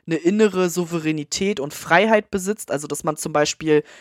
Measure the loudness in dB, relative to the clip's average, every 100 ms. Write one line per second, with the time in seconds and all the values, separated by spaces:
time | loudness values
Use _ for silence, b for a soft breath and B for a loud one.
0 | -6 -2 0 4 2 2 0 0 -4 -2
1 | -2 -4 -6 -4 -2 -2 -6 -10 2 4
2 | 6 2 0 -4 -4 -6 -4 -6 -4 -6
3 | -4 -6 -4 0 0 -2 2 2 B B